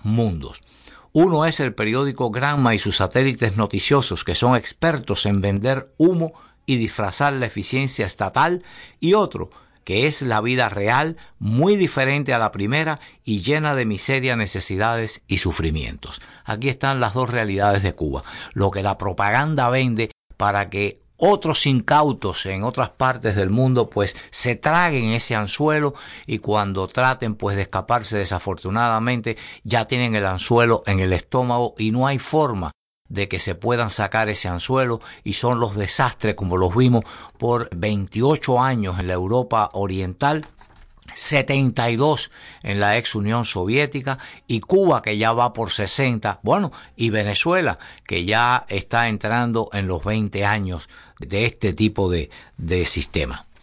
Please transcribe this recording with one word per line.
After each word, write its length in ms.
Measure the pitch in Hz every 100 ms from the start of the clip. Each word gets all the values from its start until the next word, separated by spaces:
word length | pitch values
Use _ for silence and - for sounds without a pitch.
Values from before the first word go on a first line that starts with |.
mundos". 580 | 101 113 110 85 71 - _ - - - -
Uno 340 | 156 180 160 160
es 140 | 156
el 160 | 135 101
periódico 560 | 107 120 139 - 123
Granma 420 | 110 139 147 123
y 60 | 110
sus 160 | 107 92
satélites 600 | 95 127 135 120 117 98
noticiosos 680 | 104 98 - 143 127 87
que 100 | -
son 220 | 87 120 127
expertos 720 | - - 165 156 127 101 104
en 140 | 98
vender 520 | 98 98 117 135 135 -
humo 360 | 165 175 160 - - _ -
y 120 | 127
disfrazar 560 | 110 - 101 - 143
la 120 | 135 117
eficiencia 600 | - 95 131 135 - 95
estatal, 580 | - 98 127 160 180 - - - -
y 120 | -
otro 380 | 208 196 - 87 - _ _
que 240 | - 95 143
es 140 | 143
la 180 | 131 110
vida 300 | 113 127 117
real, 480 | 98 101 123 156 165 - -
muy 360 | 104 117 175 208
diferente 580 | 175 - 135 143 139
a 40 | 123
la 160 | 107
primera 480 | 98 101 143 156 151 - _ -
y 160 | 107
llena 340 | 90 151 151 139
de 80 |
miseria, 540 | 117 101 - 135 127 120
necesidades 840 | 104 95 - 95 110 117 113 - -
y 120 | 98
sufrimientos. 800 | 92 80 80 78 62 65 - - - - -
Aquí 240 | 107 135
están 320 | 127 139 135
las 120 | 117
dos 160 | 107 123
realidades 540 | 120 110 98 101 98
de 80 | 95
Cuba. 320 | - 78 67 - - -
Lo 180 | - 98
que 100 | 98
la 160 | 98 98
propaganda 720 | 98 90 101 117 151 151 123
vende 420 | 127 127 110 113 - _ -
para 320 | 101 101 98
que 320 | 98 101 - _ -
otros 480 | 175 202 165 151 143
incautos 800 | 131 107 147 147 120 101 87 95
en 180 | 95
otras 280 | 110 127 120
partes 440 | - 131 123 117 104
del 140 | 92
mundo, 400 | 110 131 123 110
pues, 260 | - 98 - -
se 260 | - 123 120
traguen 540 | 151 165 175 139 113
ese 260 | 113 - 113
anzuelo 600 | 101 - 151 151 147 139 - - -
y 140 | 110
cuando 480 | - 104 98 95 92
traten, 480 | - 127 127 117 104
pues, 220 | 104 98
de 60 |
escaparse, 540 | 95 95 95 120 107 107
desafortunadamente, 1160 | 95 90 - 87 95 104 120 110 117 123 110 110 - - -
ya 180 | 117
tienen 320 | 110 123 123 110
el 100 | 98
anzuelo 580 | 92 - 117 117 113 -
en 160 | 95
el 100 | 95
estómago 640 | 90 - 131 123 120 120 -
y 140 | 107
no 160 | 117 131
hay 120 | 135
forma 520 | - 156 147 104 82 - _ _ -
de 180 | 98 98
que 100 | 87
se 160 | -
puedan 380 | 87 117 120 113
sacar 360 | - 98 110 107
ese 200 | 104 95
anzuelo, 520 | 87 - 131 127 113 - -
y 100 | -
son 260 | 101 123 123
los 160 | 117 101
desastres 600 | 101 - 131 - 107 101
como 220 | 95 90
los 180 | 92 98
vimos 280 | 127 120 107 - - -
por 320 | 117 120 117 87
veintiocho 840 | 107 104 98 107 127 151 - 123
años 380 | 127 123 98 90
en 80 | 90
la 80 |
Europa 560 | 90 92 120 127 113 104
Oriental, 720 | - 98 92 92 95 143 156 156 - - - - - -
setenta 800 | - - 147 131 139 131 120 120
y 40 | 117
dos 360 | 143 147 - - - -
en 160 | - 101
la 180 | 104 110
ex 160 | 120
Unión 320 | 110 101 117 113
Soviética, 720 | 98 90 123 147 143 131 131 - - -
y 140 | 117
Cuba 420 | - 185 190 131
que 120 | 110 107
ya 160 | 110
va 220 | 117 120
por 160 | 113 110
sesenta, 720 | - 101 - 131 117 110 95
bueno, 300 | 107 175 180 - - -
y 160 | 117
Venezuela 640 | 107 104 101 165 185 151 - - - -
que 180 | 90 87
ya 400 | 110 120 123 -
está 420 | 101 - 117 117
entrando 600 | 104 107 117 120 113 107
en 120 | 104 95
los 180 | 90
veinte 400 | 101 110 104 98
años 460 | 101 107 95 90 - - - -
de 260 | - 95 117
este 280 | - 107
tipo 360 | - 107 104 95
de, 220 | 87 73 - - -
de 260 | 82 90 85
sistema. 600 | - - - 67 62 - -